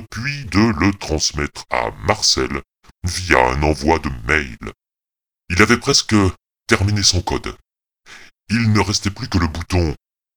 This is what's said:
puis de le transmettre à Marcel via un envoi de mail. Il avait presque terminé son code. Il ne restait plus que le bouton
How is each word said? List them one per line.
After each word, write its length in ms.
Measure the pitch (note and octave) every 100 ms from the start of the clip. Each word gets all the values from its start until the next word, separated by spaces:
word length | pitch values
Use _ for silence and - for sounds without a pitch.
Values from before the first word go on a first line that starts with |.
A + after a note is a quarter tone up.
| -
puis 360 | G#2 C3 C#3+ B2
de 260 | F2+ A2+ G2+
le 160 | F#2+
transmettre 720 | G2 - D#2 - D2 D2 - -
à 220 | B1 A#1 G1+ C2+
Marcel 560 | G#2 - - B1+ C2+ - _ _ _
via 360 | F2 - F#2 C#2 B1
un 120 | C2
envoi 360 | D#2 C#2+ D2 D#2+
de 100 | D2 B1+ A1+
mail. 300 | D#2 C#2 A1 G#1+ - _ _ _ _ _ _ -
Il 100 | F2
avait 200 | G#2+ A#2+
presque 340 | B2+ C#3 - G#2+ F#2+ - _ _ -
terminé 340 | A2+ G2+ G#2
son 180 | F#2+ F2+
code. 340 | - B1+ G#1 G1+ _ _ _ _ - - - _ -
Il 240 | A2+ A2+
ne 80 | G#2
restait 300 | F#2+ G#2 G2+
plus 180 | G2 -
que 80 | -
le 120 | E2
bouton 460 | D#2 E2+ F2+ E2 C#2+ _ _ _